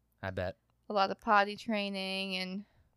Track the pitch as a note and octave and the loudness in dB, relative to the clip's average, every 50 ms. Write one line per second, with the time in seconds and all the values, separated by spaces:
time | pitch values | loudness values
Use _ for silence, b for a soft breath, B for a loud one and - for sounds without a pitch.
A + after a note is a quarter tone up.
0 | _ _ _ _ G2+ F#2+ F#2 F#2+ F2+ F#2+ - - _ _ _ _ _ - G#3 G3 | _ _ _ _ -8 -6 -4 -2 -4 -4 -6 -8 _ _ _ _ _ -2 2 2
1 | F#3+ F#3+ G3 - - A#3 G#3 G3+ G3+ G#3 G#3 - - A#3 G#3+ G3+ G3+ G3 G3 F#3+ | 2 2 0 -4 2 4 6 6 6 4 0 -6 -4 -2 -2 0 -2 -2 -4 -4
2 | F#3+ F#3+ F#3+ F#3+ G3 G3 F#3 F#3 F#3 F#3 F#3 G#3 G3+ - _ - _ _ _ | -4 -4 -4 -4 -4 -4 -4 -4 -4 -4 -6 -8 -8 -12 _ -20 _ _ _